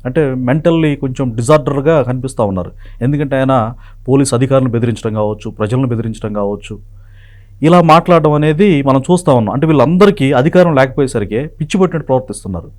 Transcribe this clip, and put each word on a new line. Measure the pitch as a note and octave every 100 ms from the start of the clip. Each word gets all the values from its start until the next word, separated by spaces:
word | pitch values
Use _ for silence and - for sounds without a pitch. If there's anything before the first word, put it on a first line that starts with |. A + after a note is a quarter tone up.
అంటే | B2+ D#3+ C#3+
మెంటల్లీ | B2+ B2+ D3+ E3+ E3 D#3 C#3+
కొంచెం | C3+ B2+ B2+ A2+
డిజార్డర్గా | A#2 D#3 C#3 C#3 C#3+ D#3+
కనిపిస్తూ | B2 B2+ B2+ -
ఉన్నారు. | G#2 F#2 F2+ - - -
ఎందుకంటే | A#2+ D3 C#3 C3+
ఆయన | C3+ C3 A2+ C3 - - -
పోలీస్ | C#3 C#3
అధికారులను | A#2+ C3 C3+ C3
బెదిరించడం | A2+ A#2 A2 A2+
కావచ్చు, | G#2+ G#2+ G#2 A2
ప్రజలను | - G#2 B2+ C3
బెదిరించడం | A#2 A2+ G#2+ G#2+
కావచ్చు, | G#2 G2+ G2+ - G#2 - - - - - - - -
ఇలా | D3+ F3+
మాట్లాడడం | E3 E3 E3+ E3+ D#3
అనేది | D3 D3+ D3+ G#3 D3
మనం | C#3 C3
చూస్తూ | C3+ F3+ E3
ఉన్నాం. | B2 G#2+
అంటే | A#2+ D#3+
వీళ్ళందరికీ | D#3+ F#3+ F3 G#3+ C#3+ C3+
అధికారం | C3+ C3+ F3+ F3
లేకపోయేసరికి | C#3 C3+ C3 C3+ A#2 F#2+ G#2+ D#3
పిచ్చి | - D3+ G3
పట్టినట్టు | F3+ E3 D3+
ప్రవర్తిస్తున్నారు. | C3 B2+ G2+ - F2 -